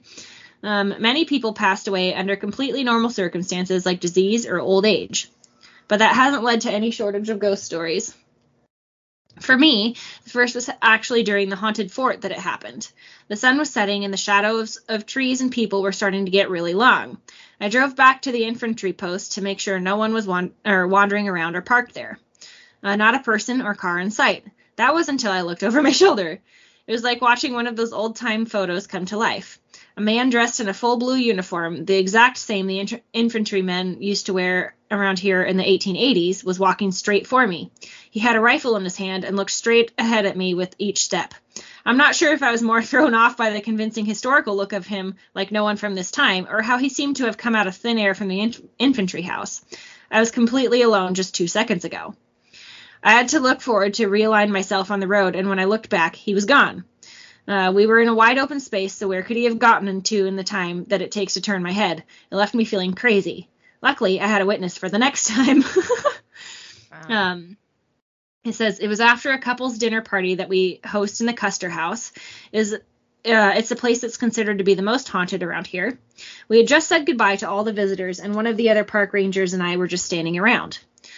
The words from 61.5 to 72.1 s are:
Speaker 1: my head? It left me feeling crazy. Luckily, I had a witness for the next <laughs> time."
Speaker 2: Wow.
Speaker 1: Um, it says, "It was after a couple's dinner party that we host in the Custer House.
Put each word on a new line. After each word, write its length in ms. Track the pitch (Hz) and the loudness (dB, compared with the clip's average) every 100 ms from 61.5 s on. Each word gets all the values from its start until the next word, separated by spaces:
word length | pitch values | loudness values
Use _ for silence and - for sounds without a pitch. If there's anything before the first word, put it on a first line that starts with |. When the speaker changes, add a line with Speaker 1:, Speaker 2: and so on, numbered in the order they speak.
| 190 | -4
Speaker 1:
my 100 | 175 | -2
head? 300 | 196 196 160 - - _ | 0 0 -2 -10 -20 _
It 40 | 185 | -2
left 180 | 208 | 0
me 100 | 240 | 0
feeling 300 | 220 202 185 | 0 0 -2
crazy. 560 | 180 240 202 165 170 - _ _ _ | 0 2 2 2 -6 -14 _ _ _
Luckily, 360 | 247 277 196 190 | -2 0 0 0
I 80 | 202 | 2
had 140 | 208 | 2
a 60 | 190 | 2
witness 320 | 208 185 - | -2 -4 -8
for 100 | 185 | -4
the 100 | 202 | 0
next 300 | 269 - - | 2 2 0
<laughs> 0 | |
time." 340 | 220 262 294 - 370 349 480 587 - _ - - - - - _ | 2 4 4 4 0 0 0 -2 -4 _ -20 -20 -20 -20 -20 _
Speaker 2:
Wow. 420 | 156 160 220 185 | -18 -4 0 0
Speaker 1:
Um, 260 | 180 175 208 _ _ _ _ _ _ _ _ | -2 -10 -20 _ _ _ _ _ _ _ _
it 100 | 233 | -8
says, 240 | 220 220 214 | -2 -2 -2
"It 100 | 214 | -4
was 120 | 208 | 2
after 300 | 233 240 285 | 2 2 0
a 60 | 269 | -4
couple's 380 | 247 247 254 220 | -4 -6 -6 -4
dinner 240 | 233 220 | -2 -2
party 360 | 220 196 185 185 | -4 -4 -2 -4
that 120 | 185 | -2
we 320 | 185 185 - - | 0 0 -2 -6
host 340 | 208 208 - | -4 -4 -2
in 60 | 233 | -4
the 80 | |
Custer 340 | 233 202 - 180 | -2 -4 -4 -6
House. 440 | 165 165 226 - | -6 -6 -6 -10